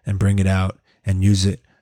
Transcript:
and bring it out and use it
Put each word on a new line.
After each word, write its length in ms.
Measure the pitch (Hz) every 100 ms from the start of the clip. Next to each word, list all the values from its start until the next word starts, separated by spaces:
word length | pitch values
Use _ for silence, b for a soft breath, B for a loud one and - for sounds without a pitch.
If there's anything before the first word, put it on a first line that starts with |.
and 140 | - 98
bring 200 | 98 98
it 80 | 95
out 320 | 95 95 - b b
and 180 | 98 92
use 220 | 98 98
it 160 | 98 - b b